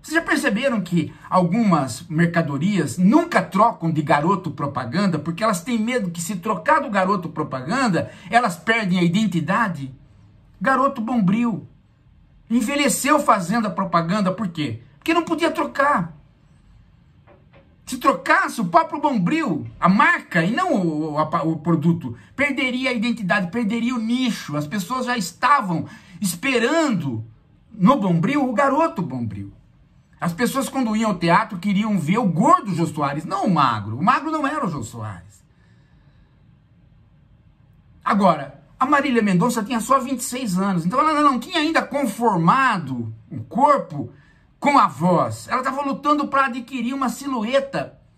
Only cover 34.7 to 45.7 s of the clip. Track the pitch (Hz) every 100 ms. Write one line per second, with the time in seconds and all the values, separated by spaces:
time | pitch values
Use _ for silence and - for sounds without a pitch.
34.7 | 143 110 117 107 90 85 _ _ _ _
35.7 | _ _ _ _ _ _ _ _ _ _
36.7 | _ _ _ _ _ _ _ _ _ _
37.7 | _ _ - - 208 196 156 135 - _
38.7 | - 262 285 277 240 202 180 240 233 208
39.7 | 240 202 269 254 262 - 247 254 180 196
40.7 | 180 170 262 311 294 294 247 - 349 302
41.7 | 294 - 277 262 220 233 180 165 247 262
42.7 | 202 131 127 113 - - 143 - 220 285
43.7 | 277 - 147 - - _ _ _ _ 277
44.7 | 277 202 120 175 165 123 110 - 247 262